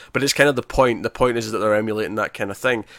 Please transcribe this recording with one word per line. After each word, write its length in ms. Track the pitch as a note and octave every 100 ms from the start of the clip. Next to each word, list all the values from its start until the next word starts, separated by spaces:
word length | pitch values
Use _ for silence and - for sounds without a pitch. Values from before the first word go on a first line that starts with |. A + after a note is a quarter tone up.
| -
but 80 | B2+
it's 100 | C#3
kind 160 | - C#3+
of 80 | B2+
the 60 |
point. 400 | - - B2+ A#2
The 80 | A2
point 260 | - B2+ A#2
is 160 | A2
that 60 | G#2+
they're 160 | G#2+
emulating 400 | G#2 A2 G#2+ F#2
that 180 | G#2+ G2
kind 180 | - G2+
of 60 | -
thing, 300 | B2+ A#2+ -